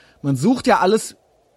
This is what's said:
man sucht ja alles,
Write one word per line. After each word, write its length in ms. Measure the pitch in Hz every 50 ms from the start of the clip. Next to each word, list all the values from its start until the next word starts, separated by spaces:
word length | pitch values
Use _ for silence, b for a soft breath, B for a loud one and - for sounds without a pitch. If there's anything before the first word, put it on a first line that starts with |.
| b b b b
man 140 | b 143 139
sucht 300 | 123 139 214 262 240 -
ja 140 | 262 202 165
alles, 380 | - 185 214 220 - - - _ _ _ _ _ _ _ _